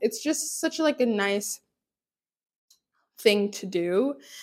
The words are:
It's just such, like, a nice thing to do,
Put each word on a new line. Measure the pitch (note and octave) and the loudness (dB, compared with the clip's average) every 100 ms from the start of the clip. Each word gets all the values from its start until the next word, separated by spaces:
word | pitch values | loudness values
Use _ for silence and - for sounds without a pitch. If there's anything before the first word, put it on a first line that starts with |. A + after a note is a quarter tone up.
It's | A#3 A#3 | -2 -2
just | D4 D#4 - - | -2 -2 -4 -4
such, | D#4+ D#4+ | -4 0
like, | D#4 D4+ | 0 2
a | B3 | 2
nice | G#3 G3 G3+ - - _ _ _ _ _ _ _ _ _ _ _ _ _ _ _ - | 2 0 0 -4 -10 _ _ _ _ _ _ _ _ _ _ _ _ _ _ _ 0
thing | A3 G#3 G3+ | 4 4 2
to | G#3 F#3+ | -2 -6
do, | F3+ F3 F#3 C4+ C#4+ - - | -2 0 2 0 -2 -12 -20